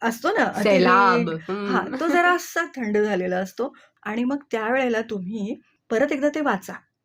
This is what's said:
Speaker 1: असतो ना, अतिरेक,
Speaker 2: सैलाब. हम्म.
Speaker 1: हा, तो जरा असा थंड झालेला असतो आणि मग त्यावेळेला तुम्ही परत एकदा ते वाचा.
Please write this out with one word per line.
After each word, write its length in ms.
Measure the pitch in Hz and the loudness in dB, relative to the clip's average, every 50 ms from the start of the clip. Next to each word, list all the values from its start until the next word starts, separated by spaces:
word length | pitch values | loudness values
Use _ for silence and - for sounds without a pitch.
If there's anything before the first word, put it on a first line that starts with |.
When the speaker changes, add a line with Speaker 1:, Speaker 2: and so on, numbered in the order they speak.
Speaker 1:
असतो 260 | - 226 233 - - 339 | -4 -4 -4 -2 -2 0
ना, 160 | 427 381 240 | 2 2 0
अतिरेक, 340 | 196 - 185 202 208 196 180 | 0 0 0 2 4 4 4
Speaker 2:
सैलाब. 520 | 180 180 185 196 202 190 185 190 175 165 | 6 6 6 6 6 6 4 2 0 -2
हम्म. 360 | 160 160 - 185 190 208 202 202 | -4 -6 -6 -6 -6 -4 -2 -2
Speaker 1:
हा, 160 | 247 202 - - 254 262 | -2 -2 -2 -4 -4 -2
तो 80 | 320 339 | 0 2
जरा 240 | 294 349 349 349 | 2 4 4 4
असा 320 | 359 339 - - - 339 339 | 2 2 -2 -6 -6 -6 -6
थंड 340 | - - 262 233 208 208 208 | -6 -6 -6 -4 0 0 2
झालेला 380 | 214 214 202 180 180 180 180 | 2 2 0 -2 -2 -2 -2
असतो 400 | 185 196 190 - - 240 285 - - - _ _ _ | -4 -4 -4 -6 -6 -6 -6 -8 -14 -20 _ _ _
आणि 220 | - 214 214 233 247 | -10 -6 -4 -2 -2
मग 140 | 254 285 277 - _ | -2 -2 -4 -4 _
त्यावेळेला 480 | 240 220 214 220 254 269 262 247 226 220 | -4 -2 -2 0 0 0 0 0 0 -2
तुम्ही 600 | 226 233 220 196 180 185 226 220 196 214 277 - _ _ _ _ _ - | -2 -4 -6 -8 -6 -6 -6 -6 -6 -6 -6 -8 _ _ _ _ _ -2
परत 220 | 233 220 285 294 | 0 2 2 2
एकदा 160 | 320 262 285 294 | 0 0 0 0
ते 120 | 294 311 | 0 0
वाचा. 340 | 294 269 208 185 - - - - _ _ _ _ | -2 -2 -2 -2 -6 -10 -16 -16 _ _ _ _